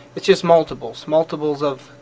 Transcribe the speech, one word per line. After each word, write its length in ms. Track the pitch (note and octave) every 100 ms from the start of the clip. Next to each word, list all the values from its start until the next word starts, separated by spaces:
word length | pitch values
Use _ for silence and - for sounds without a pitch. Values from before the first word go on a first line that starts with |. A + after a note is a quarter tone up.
| - -
it's 100 | -
just 180 | F#3
multiples, 640 | F3 E3+ D#3 C3 A#2 A#2 -
multiples 540 | D#3 E3 D3+ D3+ C#3+
of 300 | D3 B2+ - -